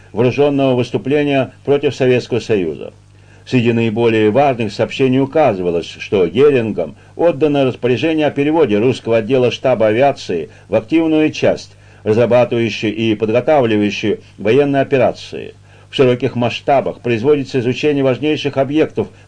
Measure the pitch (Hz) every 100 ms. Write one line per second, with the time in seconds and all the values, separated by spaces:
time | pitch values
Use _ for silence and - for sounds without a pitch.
0 | - 95 123 107 143 139 135 127 120 123
1 | 131 147 143 139 120 - - 143 143 -
2 | 127 123 120 117 - 107 82 64 50 -
3 | - - - - - 127 117 117 113 110
4 | 117 110 107 113 143 117 107 101 104 -
5 | 131 131 135 160 139 95 87 85 80 -
6 | - 101 85 98 147 135 110 101 78 -
7 | - - 170 147 151 143 131 - 123 117
8 | 160 156 147 120 147 160 135 104 127 123
9 | 113 113 107 131 123 - 131 117 110 110
10 | 139 135 - 85 73 - - 107 - 160
11 | 160 156 156 151 113 78 - - - -
12 | 104 110 113 123 120 117 113 - 107 107
13 | 113 104 110 117 123 151 120 107 104 101
14 | 107 95 - - 101 127 143 139 135 135
15 | 104 - - 69 52 - - - - -
16 | 127 127 135 120 120 - - 135 90 -
17 | 120 117 131 147 131 127 113 123 151 139
18 | 135 113 147 151 143 131 135 151 160 -
19 | 98 -